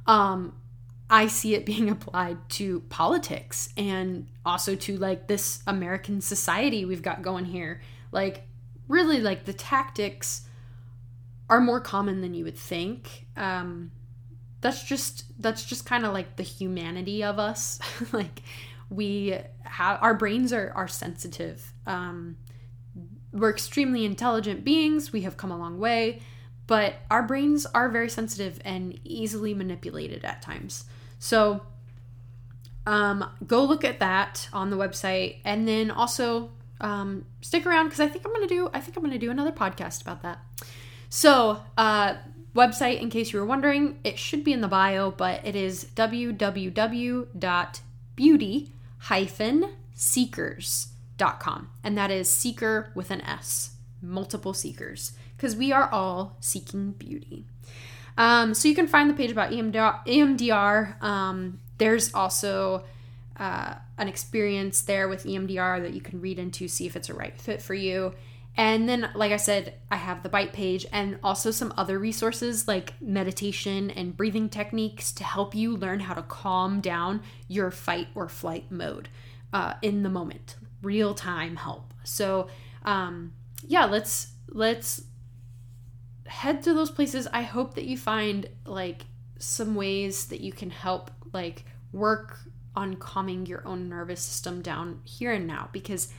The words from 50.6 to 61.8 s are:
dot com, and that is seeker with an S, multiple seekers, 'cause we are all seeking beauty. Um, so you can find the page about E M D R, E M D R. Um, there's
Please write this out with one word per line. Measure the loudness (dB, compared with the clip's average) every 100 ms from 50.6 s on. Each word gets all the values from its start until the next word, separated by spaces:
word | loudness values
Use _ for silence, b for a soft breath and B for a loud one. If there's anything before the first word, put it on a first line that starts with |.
| -4 -2 -4 -10 -10 0
dot | 2 2
com, | -2 -4 -6 -8
and | -2 0
that | 2
is | 2 2
seeker | 2 2 0 0 0 -2
with | -6 -6
an | -6
S, | -6 -6 -4 -4 -4 -10 -16 -14
multiple | -8 -6 -6 -6 -6
seekers, | -6 -6 -8 -10 -8 -10 -10 B B
'cause | -4 0
we | 4
are | 6 4
all | 2 0 -2 -4 -6
seeking | -4 -4 -4 -4 -4
beauty. | -6 -8 -10 -10 -14 -14 -16 B B B B B B
Um, | 8 8 6
so | 6 6
you |
can | 6 8
find | 8 8
the |
page | 6 2
about | 2 2
E | 2
M | 0
D | 4
R, | 4 4 4
E | 8
M | 8 6
D | 4
R. | 6 6 6 4 -2
Um, | 0 0 0 -2 -4 -8 -6
there's | 2